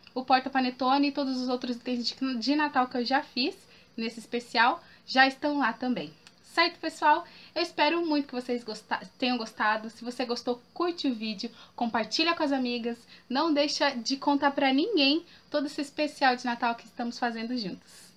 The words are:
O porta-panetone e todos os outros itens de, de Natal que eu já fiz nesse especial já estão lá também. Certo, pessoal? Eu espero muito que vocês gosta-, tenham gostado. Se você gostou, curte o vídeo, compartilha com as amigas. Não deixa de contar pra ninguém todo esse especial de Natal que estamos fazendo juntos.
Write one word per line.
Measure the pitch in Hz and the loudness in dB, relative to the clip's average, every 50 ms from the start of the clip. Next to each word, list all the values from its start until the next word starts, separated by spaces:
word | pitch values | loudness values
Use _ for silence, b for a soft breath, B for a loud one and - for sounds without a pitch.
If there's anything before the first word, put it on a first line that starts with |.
| B B B | B B B
O | 254 254 | -6 0
porta-panetone | - 269 254 262 269 - 269 254 247 247 - 262 254 269 285 285 285 | 2 2 2 2 2 0 0 0 0 -2 0 2 2 4 4 4 2
e | |
todos | 277 294 285 269 262 254 | 2 0 -2 -2 -2 -2
os | 254 254 | -2 -2
outros | 254 247 - 247 240 | -4 -4 -4 -6 -6
itens | 233 - - 254 240 233 - | -6 -4 -4 -4 -2 -4 -4
de, | - - 262 262 262 233 | -6 -4 -4 -4 -4 -2
de | 220 254 294 | 0 0 2
Natal | 302 302 285 294 262 254 254 | 2 0 0 2 0 0 0
que | - | 0
eu | 247 240 | -4 -2
já | 226 269 285 | 0 0 -2
fiz | 294 - - 240 247 339 - - - B B B B B B | -2 -2 -4 -2 -2 -2 -4 -8 -16 B B B B B B
nesse | - 226 226 226 226 | -8 -8 -8 -8 -10
especial | 214 - - 240 240 - - 233 233 254 330 - B B B B B | -12 -8 -8 -8 -6 -2 4 4 4 4 4 0 B B B B B
já | - - 262 269 269 | 0 6 6 6 6
estão | 269 - - 294 294 285 | 4 0 -2 -2 0 2
lá | 262 226 | 0 0
também. | 233 - 262 254 240 180 151 156 - - - - _ _ - - | -2 -2 -4 -4 -2 -4 -4 -8 -12 -18 -20 -20 _ _ -16 -6
Certo, | - 339 339 349 349 - | 0 2 2 2 0 -4
pessoal? | - 320 - - 330 302 302 339 339 B B B B B B | -8 -8 -4 2 4 4 4 4 2 B B B B B B
Eu | 311 | -2
espero | 349 339 - - 302 294 330 339 339 | -2 -2 2 2 2 2 4 2 0
muito | 320 302 294 285 - | 2 0 0 0 -2
que | - | -6
vocês | 247 247 - 247 240 | -8 -4 -2 -4 -4
gosta-, | - - 214 - - - - - 202 180 - - | -4 -8 -12 -10 -6 -6 -6 -6 -6 -8 -6 -2
tenham | 262 247 247 240 | 0 0 0 -2
gostado. | 226 220 - - 233 214 220 220 214 226 | -4 -8 -4 -2 0 0 0 0 -4 -10
Se | - - 233 | -14 -12 -12
você | 240 247 - 254 | -10 -6 -6 -4
gostou, | 240 240 240 - 254 247 247 - _ - | -4 -4 -4 -2 -4 -4 -6 -6 _ -6
curte | - 339 359 339 - - 277 | -2 -2 -2 -2 -2 -2 -2
o | 240 | -2
vídeo, | 214 220 220 214 185 - 226 B B B B B | -2 -4 -6 -6 -6 -8 -12 B B B B B
compartilha | - 247 226 220 233 220 - - - 320 339 339 | -4 -4 -2 0 -2 -2 -2 0 0 2 2 2
com | 330 | 0
as | 320 277 | 0 0
amigas. | 277 269 254 240 240 240 226 233 233 - - B B B B | 2 0 0 -2 -2 -4 -4 -6 -6 -8 -12 B B B B
Não | B 240 269 320 339 294 | B -2 0 2 2 2
deixa | 285 294 294 294 - 311 277 | 2 2 0 0 0 0 0
de | 277 240 220 - 269 269 | 0 -2 -4 -4 -4 -2
contar | - 294 285 277 294 285 | 2 2 2 4 4 2
pra | 285 294 277 269 | 2 2 2 4
ninguém | 262 269 330 466 440 320 277 269 294 339 349 B B B B B | 4 4 2 2 4 4 4 4 4 2 0 B B B B B
todo | - 294 277 | -2 -2 -2
esse | 294 - - | -2 -4 -6
especial | 285 294 - - 302 294 294 - 277 262 247 | -8 -6 -2 -4 -4 -2 0 2 2 2 2
de | 247 - | 2 -2
Natal | 247 240 233 254 233 233 | -4 -4 -2 -2 -2 -2
que | 233 - | -4 -8
estamos | - - - 240 240 233 - | -16 -10 -6 -6 -6 -4 -2
fazendo | 254 240 226 226 226 226 254 | -2 -2 -2 -4 -6 -4 -4
juntos. | 247 214 180 175 175 - - - - - - - | -4 -4 -6 -8 -10 -14 -20 -20 -20 -20 -20 -20